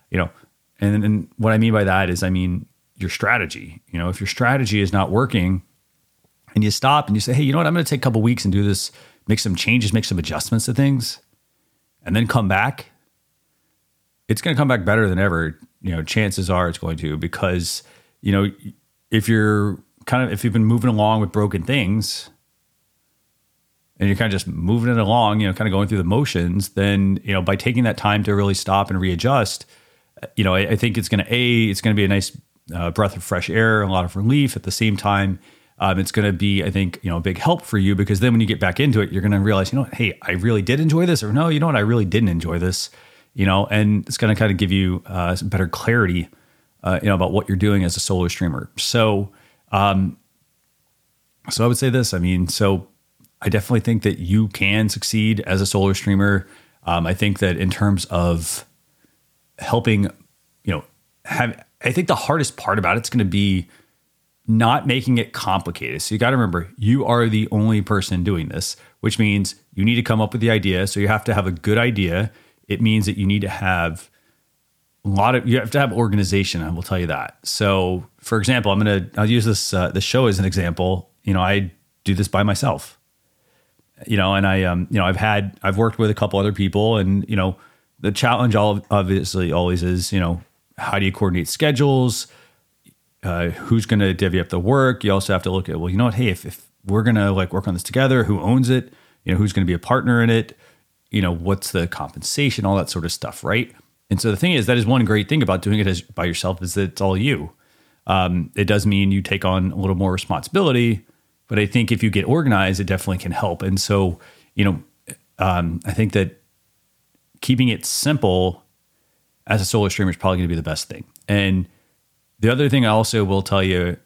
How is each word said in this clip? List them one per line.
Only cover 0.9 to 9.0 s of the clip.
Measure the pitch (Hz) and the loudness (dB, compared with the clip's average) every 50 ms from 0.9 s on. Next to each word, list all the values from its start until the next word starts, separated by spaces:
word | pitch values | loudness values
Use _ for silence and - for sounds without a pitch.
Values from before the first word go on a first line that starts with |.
| 104 104 104 | 0 2 0
and | 107 107 104 85 - _ | 0 0 -2 -2 -6 _
what | - 110 113 | -2 0 2
I | 110 110 | 4 4
mean | 113 113 | 4 2
by | 110 107 101 | 2 2 2
that | 95 92 95 98 90 | 2 2 2 2 0
is, | 90 87 | -2 -2
I | 95 92 | 0 0
mean, | 92 90 90 90 90 90 - - _ _ _ _ _ | 0 0 0 -2 -2 -4 -6 -10 _ _ _ _ _
your | - 98 85 | -10 -8 -8
strategy. | - - - 101 120 120 92 78 - - - 80 80 - _ _ | -6 -4 -2 0 0 0 -2 -4 -8 -12 -16 -18 -20 -20 _ _
You | - 87 | -6 -4
know, | 85 90 | -4 -4
if | 92 - | -4 -4
your | 101 101 | -6 -6
strategy | - - 127 120 131 139 123 98 107 104 | -4 0 2 2 2 2 0 0 0 0
is | 98 90 | 0 2
not | 104 98 95 - | 2 0 0 2
working | 92 113 131 113 - 104 90 92 95 90 - _ _ _ _ _ _ _ _ _ _ _ _ _ _ _ _ _ - | 0 0 0 0 0 0 0 0 0 -2 -4 _ _ _ _ _ _ _ _ _ _ _ _ _ _ _ _ _ 0
and | 107 | 0
you | 107 104 | 0 0
stop | 101 - - 135 143 151 143 - | 0 0 2 2 4 2 2 0
and | 104 | 0
you | 107 | -2
say, | 98 120 | 0 0
"Hey, | 127 135 | 0 0
you | 151 135 | 2 2
know | 139 160 | 2 2
what? | 170 | 0
I'm | 151 | 0
gonna | 170 175 | 0 0
take | 156 - 147 139 | -2 -2 -2 -2
a | |
couple | - 131 113 113 | 0 0 2 2
weeks | 107 117 123 123 - | 2 2 2 0 0
and | 98 | 0
do | 90 101 | 2 2
this, | 101 101 98 - - - - - | 2 2 0 0 -4 -8 -12 -16